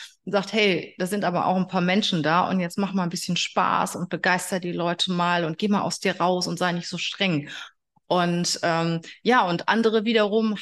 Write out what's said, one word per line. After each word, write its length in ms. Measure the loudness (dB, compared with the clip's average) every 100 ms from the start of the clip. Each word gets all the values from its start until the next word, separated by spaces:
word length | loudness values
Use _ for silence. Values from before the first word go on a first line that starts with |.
| -18 _
und 80 | -2
sagt, 220 | -2 0
„Hey, 400 | 2 2 2 -2 -6
da 100 | -4
sind 200 | 0 0
aber 180 | 0 2
auch 100 | 2
ein 120 | 0
paar 140 | 0
Menschen 400 | 2 2 2 0
da 260 | 2 2 2
und 120 | 0
jetzt 180 | -2 -2
mach 160 | -2
mal 80 | 0
ein 80 | -2
bisschen 260 | -4 -4 -4
Spaß 580 | -2 0 2 2 0 -4
und 120 | -6
begeister 500 | -2 0 0 -2 -6
die 140 | -4
Leute 400 | -4 -2 -2 -2
mal 320 | 0 0 0
und 140 | -2 -2
geh 100 | 0
mal 140 | 0
aus 180 | 0 -2
dir 180 | -2 0
raus 280 | 0 0 -2
und 120 | -2
sei 140 | -2
nicht 160 | -2 -6
so 80 | -8
streng.“ 540 | -6 -2 0 0 -2 -12 -16 _ _ _ 0
Und, 540 | 2 2 0 -2 -2
ähm, 380 | 0 2 0 -2 -6 -6
ja, 260 | 2 4 4
und 200 | 0 0
andere 360 | 2 4 2
wiederum 520 | 2 2 4 2 0 -2